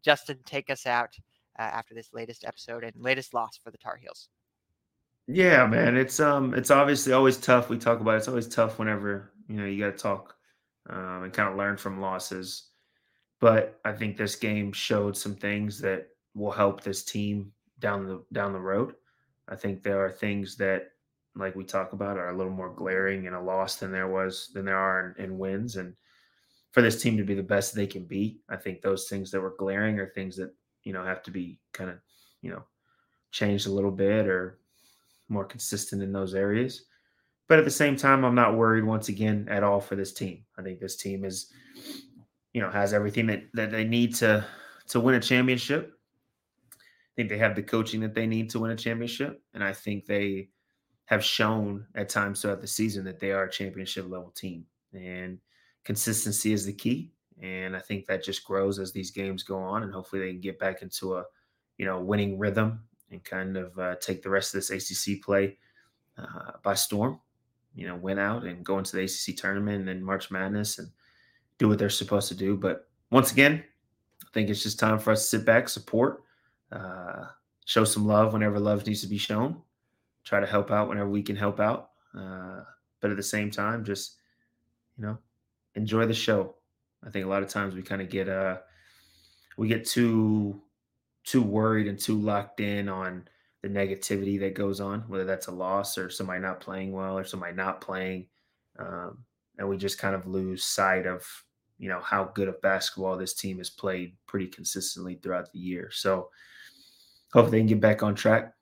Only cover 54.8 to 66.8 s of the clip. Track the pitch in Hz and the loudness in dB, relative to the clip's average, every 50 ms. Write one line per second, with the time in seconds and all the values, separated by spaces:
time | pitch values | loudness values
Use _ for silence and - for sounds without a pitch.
54.8 | _ _ - 95 90 90 92 90 92 92 92 92 _ _ _ _ _ _ _ _ | _ _ -18 -16 -14 -12 -12 -10 -10 -12 -12 -14 _ _ _ _ _ _ _ _
55.8 | _ - 107 107 - 113 107 104 - 107 107 - - 107 107 101 98 101 101 - | _ -6 -4 -2 -2 -2 -2 -2 -2 -2 -4 -2 0 2 0 0 0 -4 -8 -4
56.8 | - 117 123 156 165 - _ _ _ _ _ _ - 92 92 92 92 95 92 92 | -2 -2 -2 -2 -4 -12 _ _ _ _ _ _ -14 -12 -10 -8 -8 -8 -8 -10
57.8 | - - 107 98 95 - 95 95 - - 98 - - - 98 98 98 101 98 98 | -8 -8 -8 -8 -4 -4 -4 -4 -4 -6 -8 -8 -6 -4 -2 0 0 0 0 -2
58.8 | 95 92 - 98 95 92 - 101 98 98 95 92 - - 98 95 95 92 101 110 | -6 -8 -8 -8 -10 -8 -8 -6 -6 -6 -6 -8 -8 -8 -6 -6 -6 -4 -4 -4
59.8 | 113 98 95 92 92 - - 98 95 92 92 90 90 95 92 - - 95 92 - | -4 -6 -8 -12 -12 -8 -6 -6 -6 -6 -8 -8 -8 -8 -6 -4 -4 -4 -4 -4
60.8 | - 95 - - - 95 92 90 87 - _ _ _ _ _ _ _ _ _ _ | -10 -12 -10 -8 -6 -4 -4 -4 -6 -10 _ _ _ _ _ _ _ _ _ _
61.8 | 98 95 92 92 92 92 104 104 101 101 98 95 104 104 95 110 110 110 113 113 | -4 -4 -2 -4 -2 0 0 0 0 0 -2 -2 -2 0 2 2 2 2 0 -4
62.8 | - _ _ _ _ _ 98 90 _ - 95 95 95 95 95 95 92 90 87 92 | -12 _ _ _ _ _ -20 -18 _ -8 -8 -6 -6 -4 -6 -6 -6 -8 -8 -6
63.8 | 92 90 90 90 - - 95 90 - 95 98 98 95 - - 101 98 - 104 95 | -4 -4 -4 -6 -6 -6 -6 -6 -2 0 0 0 0 0 -4 -4 -4 -4 -6 -6
64.8 | - - 98 - - - 101 98 - - 101 98 98 98 98 _ _ _ _ _ | -6 -6 -6 -6 -4 -4 -4 -6 -2 2 2 2 2 2 -2 _ _ _ _ _
65.8 | _ _ _ _ _ _ _ - - - - - - - - - _ 101 98 95 | _ _ _ _ _ _ _ -18 -16 -14 -14 -14 -14 -14 -16 -4 _ 0 0 2